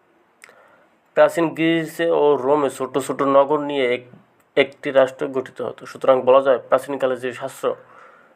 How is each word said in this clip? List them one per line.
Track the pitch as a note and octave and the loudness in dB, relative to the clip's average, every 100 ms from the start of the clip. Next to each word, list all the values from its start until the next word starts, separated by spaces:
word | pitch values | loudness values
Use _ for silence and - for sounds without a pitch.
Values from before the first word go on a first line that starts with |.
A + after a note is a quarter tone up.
| _ _ _ _ - _ _ _ _ _ _ | _ _ _ _ -20 _ _ _ _ _ _
প্রাচীন | - D3 D#3 E3 | 2 2 2 -2
গ্রিসে | C#3 D#3+ E3 D#3 - E3 | -2 -2 0 -4 -4 -2
ও | D#3+ D3 C#3 | 2 2 2
রোমে | B2+ D3+ C#3 | 2 0 0
ছোট | C3 C3 C#3 | -4 -6 -4
ছোট | C3+ C3+ | -4 -2
নগর | C#3 C#3 C#3 D3+ | 2 4 4 0
নিয়ে | C#3+ C#3+ B2 | -4 -2 -2
এক-, | B2 B2 - _ _ _ - | -2 -8 -20 _ _ _ 0
একটি | C#3 - D3 | 0 -2 -4
রাষ্ট্র | C3+ C3 - D3 | 2 0 0 -8
গঠিত | C3 B2+ - | -6 -8 -10
হতো। | A#2 - - | -12 -12 -16
সুতরাং | - - C3 | -4 2 2
বলা | B2 C3+ | 4 4
যায়, | C3+ A#2+ | 4 0
প্রাচীনকালে | - C3 - C3+ C3+ B2 | 0 -2 -2 -4 -4 -4
যে | B2+ | -8
শাস্ত্র | A#2 C3+ - B2+ - - - - _ _ | -10 -12 -8 -6 -6 -10 -20 -20 _ _